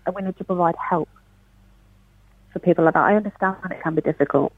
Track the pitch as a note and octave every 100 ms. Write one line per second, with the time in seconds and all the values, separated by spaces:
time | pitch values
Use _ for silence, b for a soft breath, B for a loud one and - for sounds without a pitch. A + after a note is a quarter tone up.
0 | - F#3 F#3+ - - F3+ E3+ - - F3
1 | - _ _ _ _ _ _ _ _ _
2 | _ _ _ _ _ - - E3+ D#3+ D#3+
3 | D#3+ G#3 G#3 - F#3+ F#3+ F3+ - D#3+ D#3+
4 | D3+ D#3 C#3+ C#3 C#3+